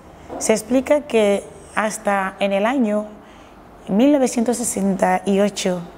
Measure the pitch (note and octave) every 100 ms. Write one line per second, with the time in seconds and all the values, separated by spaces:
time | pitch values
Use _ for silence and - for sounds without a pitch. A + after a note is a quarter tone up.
0 | - - - - - G#3+ - B3+ C4 D4
1 | C#4+ A3+ G#3 G3 - - - - G#3+ -
2 | G#3 G3 F#3+ F#3 G3+ G3 G#3+ C#4 G#3+ G#3
3 | G#3+ - - - - - - - - G3
4 | C#4 D4 B3+ B3 A#3 A#3 A#3 G3+ G3 F#3+
5 | F#3 F#3 - G3 G3+ G3+ F#3+ F3+ E3+